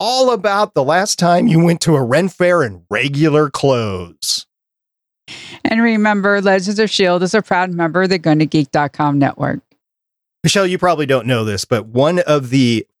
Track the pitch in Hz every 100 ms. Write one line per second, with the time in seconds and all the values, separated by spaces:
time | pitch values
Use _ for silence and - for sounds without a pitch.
0 | 208 254 254 226 208 202 208 156 135 175
1 | 208 - 175 175 160 160 170 170 - 151
2 | 117 139 185 - 175 175 123 90 _ 110
3 | 143 139 156 147 151 - 139 123 107 92
4 | 85 82 - - - _ _ _ _ _
5 | _ _ - - - - - 226 233 220
6 | 214 208 196 202 196 190 185 208 214 -
7 | 185 175 180 220 - 180 185 170 165 175
8 | 185 185 165 151 151 156 143 151 147 -
9 | 147 143 135 - 143 - - _ _ _
10 | _ _ _ _ 165 202 185 180 180 156
11 | 139 131 113 123 110 98 - 117 110 117
12 | 147 180 175 147 127 135 120 113 - _